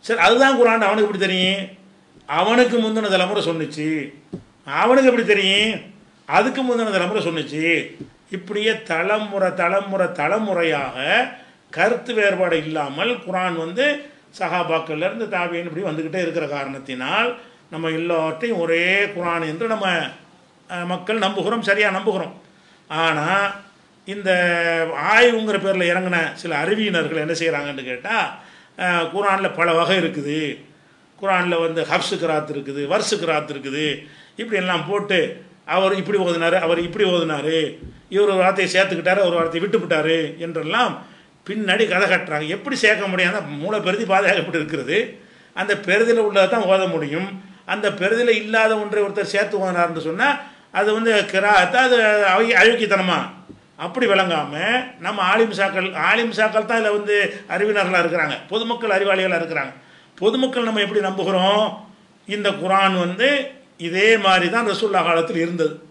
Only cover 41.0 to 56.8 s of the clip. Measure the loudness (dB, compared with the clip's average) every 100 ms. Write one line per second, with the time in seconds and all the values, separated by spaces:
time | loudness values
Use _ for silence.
41 | -14 -20 _ _ -10 -6 0 2 2 2
42 | 2 2 0 -4 -4 -6 -6 0 2 2
43 | 0 0 0 -2 -6 -8 -4 -2 -2 -2
44 | 2 2 4 2 0 -4 -4 -6 -2 -2
45 | -2 -8 -20 -20 -16 -8 -2 -2 0 2
46 | 4 4 2 4 4 4 2 2 2 -2
47 | -4 -4 -6 -10 -16 -20 -8 -2 -2 0
48 | 0 2 2 2 2 2 2 2 -2 -2
49 | -2 -2 -2 -2 -2 -2 -2 0 0 -2
50 | -6 -2 0 0 -6 -20 _ -2 0 0
51 | 2 2 2 0 4 6 6 4 4 4
52 | 4 4 4 4 4 6 6 4 2 2
53 | 2 0 -2 -12 -20 -20 _ _ -8 -2
54 | 2 2 2 0 -2 -4 0 0 -2 -8
55 | -6 -2 2 4 2 2 -2 0 -4 -2
56 | 0 2 0 0 0 0 0 0